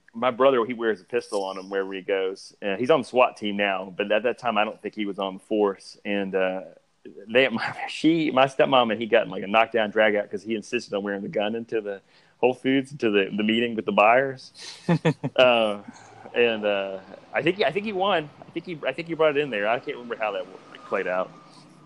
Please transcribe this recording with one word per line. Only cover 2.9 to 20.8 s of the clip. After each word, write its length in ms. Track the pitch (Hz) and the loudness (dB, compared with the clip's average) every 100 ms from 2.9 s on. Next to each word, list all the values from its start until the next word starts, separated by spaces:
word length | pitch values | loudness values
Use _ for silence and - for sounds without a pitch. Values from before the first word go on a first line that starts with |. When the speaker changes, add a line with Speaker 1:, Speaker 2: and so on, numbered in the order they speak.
| 156 | 2
Speaker 1:
the 40 | 117 | 2
swat 300 | 123 120 - | 2 2 0
team 180 | 107 101 | -6 -2
now, 360 | 104 92 98 87 | -2 -2 -6 -4
but 160 | 104 | 0
at 120 | 107 | 0
that 160 | 120 - | 0 -4
time, 180 | 120 107 | -2 0
I 60 | |
don't 180 | 107 - | 0 -4
think 140 | 104 107 | -10 -6
he 100 | 101 | -6
was 140 | 95 | -4
on 160 | 98 98 | -4 -6
the 40 | |
force. 580 | - 107 101 95 - - | -4 2 2 0 -12 -14
And, 300 | 107 101 95 | -6 -4 -2
uh, 280 | 95 92 92 82 - _ _ - - 101 | -2 -2 -4 -10 -20 _ _ -20 -20 -2
they, 160 | 117 131 | 2 2
<laughs> 20 | |
my, 260 | 110 - - - | 0 -6 -8 -10
she, 440 | - 156 165 151 | 0 2 2 2
my 160 | 127 135 | 4 2
stepmom, 440 | - - 131 117 | 4 4 4 2
and 80 | 107 | 0
he 60 | 110 | 2
got 200 | 113 - | 2 2
in, 40 | |
like, 140 | 95 | -6
a 40 | 101 | 0
knockdown 440 | 110 113 113 107 | 2 2 0 0
drag 240 | 110 107 104 | 4 4 2
out 160 | 101 | -2
'cause 100 | 101 | -6
he 140 | 104 110 | -6 -6
insisted 400 | - 123 - 101 | -4 -8 -4 -4
on 80 | |
wearing 180 | 101 98 | -4 -4
the 60 | 104 | -4
gun 240 | 107 104 | -4 -2
into 260 | 117 117 113 | -4 -4 -6
the 220 | 101 98 _ _ _ - | -4 -8 _ _ _ 0
Whole 160 | 123 127 | 0 2
Foods, 360 | 131 135 135 | 0 0 -2
into 200 | 147 117 | -2 2
the, 180 | 101 95 104 | 2 2 0
the 60 | |
meeting 320 | 107 110 120 110 | 0 0 0 -4
with 100 | 104 | -2
the 60 | |
buyers. 600 | 101 104 123 135 131 - - - - - | 4 6 6 2 -6 -16 -20 -18 -8 0
Speaker 2:
<laughs> 160 | 165 165 - 131 - | 2 2 -2 -2 4
Speaker 1:
Uh, 460 | 127 117 110 101 101 - - - - 120 | 6 6 2 -2 -10 -20 -20 -20 -6 0
and, 300 | 120 110 104 | 2 2 0
uh, 340 | 101 98 95 - 92 - | 0 -2 -8 -14 -20 -8
I 80 | 113 | -2
think 160 | 143 190 | 0 0
he, 80 | 208 | 0
I 60 | |
think 140 | 180 214 | -2 -4
he 80 | |
won. 360 | 190 196 175 147 - | -2 0 0 -2 -12
I 80 | - | -14
think 140 | 170 180 | -12 -10
he, 120 | 156 135 | -8 -6
I 60 | |
think 140 | - 170 | -6 -6
he 60 | |
brought 240 | 156 156 143 | 2 2 2
it 40 | |
in 80 | 147 | -2
there. 180 | 107 101 | -2 0
I 120 | 120 | -2
can't 160 | 147 123 | -4 -10
remember 180 | 120 110 | -10 -6
how 140 | 107 | -4
that 80 | 95 | -4
w-, 180 | 90 95 - - | -8 -14 -20 -18